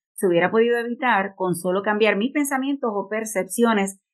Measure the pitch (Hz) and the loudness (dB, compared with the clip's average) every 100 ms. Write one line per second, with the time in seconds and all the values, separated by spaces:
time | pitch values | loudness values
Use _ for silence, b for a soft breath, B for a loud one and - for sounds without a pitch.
0 | _ - 190 170 180 226 233 240 233 240 | _ -2 2 2 4 2 2 0 -4 -4
1 | 254 208 196 - 185 170 185 190 208 208 | 0 0 -2 -4 -4 -2 -2 -2 -2 2
2 | 214 202 240 302 285 269 269 277 240 202 | 2 2 0 -2 -2 -2 -4 -4 -4 -4
3 | 190 214 220 190 190 - 233 208 196 - | -6 -6 -4 -6 -4 2 2 4 0 -6
4 | _ | _